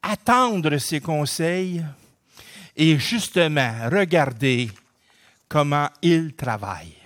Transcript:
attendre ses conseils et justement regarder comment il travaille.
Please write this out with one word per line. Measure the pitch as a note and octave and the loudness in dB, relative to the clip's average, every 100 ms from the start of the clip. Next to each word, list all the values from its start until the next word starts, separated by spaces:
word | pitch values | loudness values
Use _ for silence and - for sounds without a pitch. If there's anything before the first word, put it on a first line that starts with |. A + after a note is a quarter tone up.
attendre | F#3 G#3 - B3 B3+ G3+ D#3 D3 | -6 -4 2 2 2 0 0 -2
ses | - D#3 | -2 -6
conseils | E3 D3+ C#3+ - E3 F3+ F#3 F3 D#3 C3+ _ _ _ - - - F#3+ - | -4 -2 -2 -2 -2 -2 -4 -6 -8 -12 _ _ _ -20 -20 -20 -18 2
et | D#3+ D3+ | 4 4
justement | - A#3 - F#3 D#3+ D3 B2+ A2+ A2+ | 2 -4 -2 0 2 2 -2 -2 -2
regarder | G3 F#3 E3+ C3+ A#2 C#3 B2 A#2 G2+ _ _ _ _ _ _ _ | 0 2 2 2 0 0 0 -2 -8 _ _ _ _ _ _ _
comment | D3+ C#3+ D3 D3 _ | 0 2 0 -2 _
il | E3+ E3 D#3+ | 2 2 0
travaille. | - C3+ G#2+ G2 F2+ E2 - | -6 -6 -6 -8 -12 -14 -20